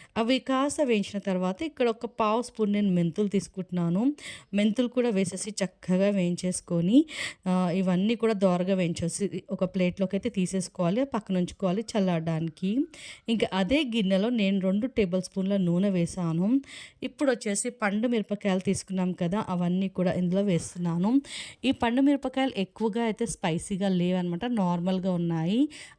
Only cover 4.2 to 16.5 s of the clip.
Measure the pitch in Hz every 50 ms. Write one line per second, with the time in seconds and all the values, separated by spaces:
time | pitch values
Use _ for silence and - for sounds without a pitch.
4.2 | - - - - - - 196 202 208 220 202 - 247 240 - 247 240 240 202 190
5.2 | 196 - 190 185 - 214 202 - 190 185 - - - - 185 185 196 208 202 196
6.2 | 175 175 175 - 180 180 180 - - - 175 170 170 185 233 285 320 - - -
7.2 | - - - _ - 185 185 185 185 175 165 190 185 190 180 175 196 220 240 220
8.2 | 233 226 220 190 196 185 180 180 175 190 196 185 180 165 165 - 175 170 - -
9.2 | 202 175 - 196 - - 196 - 185 180 - 190 180 180 175 - 190 185 202 190
10.2 | - 233 - 190 185 - 196 190 - - - - 180 170 202 254 277 277 - 208
11.2 | - - 190 180 180 170 - - 196 180 180 220 226 - - 214 190 185 175 160
12.2 | 160 165 160 160 165 165 - - 185 190 220 269 330 - - - - - - -
13.2 | - - 233 202 - - 175 190 190 185 269 311 311 240 220 233 196 190 196 185
14.2 | 208 240 247 220 196 190 202 196 180 190 190 208 247 254 - 240 196 170 185 185
15.2 | 180 - - 196 190 196 202 196 180 170 175 180 202 202 185 175 170 - - 190
16.2 | 170 165 160 170 185 214